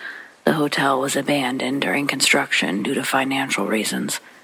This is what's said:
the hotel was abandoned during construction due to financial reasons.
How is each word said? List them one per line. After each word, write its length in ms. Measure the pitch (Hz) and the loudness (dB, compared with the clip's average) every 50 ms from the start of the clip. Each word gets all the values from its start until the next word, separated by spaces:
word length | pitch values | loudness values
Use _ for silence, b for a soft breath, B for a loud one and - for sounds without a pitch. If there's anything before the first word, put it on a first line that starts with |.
| B B B B B B B B _ | B B B B B B B B _
the 100 | 143 151 | 2 2
hotel 460 | 156 147 143 - - 139 139 135 131 | 4 2 0 2 2 2 2 2 2
was 140 | 135 143 - | 0 0 0
abandoned 680 | 139 139 143 143 143 131 123 127 131 - 123 139 139 - | -2 0 0 0 0 0 0 -2 -2 -2 -2 -2 -2 0
during 240 | - 92 139 143 | 0 0 0 0
construction 760 | 139 139 139 - - - 147 139 - - - - - 87 101 107 | -2 0 0 2 4 4 2 2 2 0 0 0 0 0 0 0
due 120 | - 139 | 0 -2
to 100 | 127 131 | -2 -2
financial 600 | - - 135 135 135 135 135 135 135 - - 151 | 0 0 0 0 0 0 -2 -2 -2 -2 -2 -2
reasons. 540 | - 113 110 104 - 190 190 - 104 - - B B B B | 0 0 0 0 -2 -2 -2 -2 -4 -4 -6 B B B B